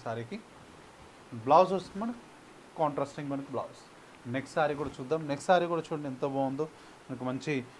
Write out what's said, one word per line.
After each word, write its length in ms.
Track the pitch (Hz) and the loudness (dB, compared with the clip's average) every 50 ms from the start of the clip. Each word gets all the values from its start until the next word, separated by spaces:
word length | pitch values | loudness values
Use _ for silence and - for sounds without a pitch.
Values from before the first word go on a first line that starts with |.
| - | -8
శారీకి 320 | 120 113 117 117 117 196 226 - - - - - - - - - - - - - - - - - - 120 117 113 | -6 -6 -6 -6 -8 -10 -12 -14 -16 -20 -20 -20 -20 -20 -20 -20 -20 -20 -20 -20 -20 -20 -20 -18 -14 -12 -4 4
బ్లౌజ్ 260 | 131 147 170 185 175 190 | 8 8 8 8 8 4
వస్తుంది 220 | 180 180 - - 196 226 | -2 -4 -6 -8 -6 -6
మనకి 180 | 233 233 - - - - - - - - - - - - 165 | -6 -6 -10 -12 -20 -20 -20 -20 -20 -20 -20 -20 -10 -4 -2
కాంట్రాస్టింగ్ 500 | 156 147 139 143 139 139 - 156 147 139 139 | 0 2 4 4 2 2 2 -6 -4 -4 -4
మనకి 160 | 139 139 - 127 | -4 -4 -4 -4
బ్లౌజ్. 260 | 110 85 - - - - - - - - - - - - 120 120 | -4 -4 -4 -8 -16 -20 -20 -20 -20 -20 -20 -18 -12 -6 -4 -2
నెక్స్ట్ 200 | 135 131 - - 165 | -2 -2 0 2 2
శారీ 140 | 151 147 147 139 | 2 2 2 0
కూడా 100 | 147 131 - | -4 -6 -6
చూద్దాం. 240 | - 131 127 156 160 156 143 | -6 -2 -2 -2 0 0 -2
నెక్స్ట్ 180 | 139 - - - | -4 0 4 6
శారీ 140 | 185 175 175 170 170 | 6 6 6 4 0
కూడా 100 | 160 156 | -2 -2
చూడండి 200 | - 165 147 147 139 127 | -2 -4 -4 -4 -4 -4
ఎంత 120 | 123 147 139 135 | -2 -2 0 0
బాగుందో. 280 | 139 135 135 135 139 156 156 - - - - - - - | 2 0 0 0 -2 -4 -6 -6 -16 -20 -20 -20 -18 -12
మనకి 180 | - 131 117 127 127 | -12 -8 -6 -4 -4
మంచి 240 | 131 135 - 156 147 127 120 - - | -4 -4 -2 -2 -2 -2 -2 -6 -12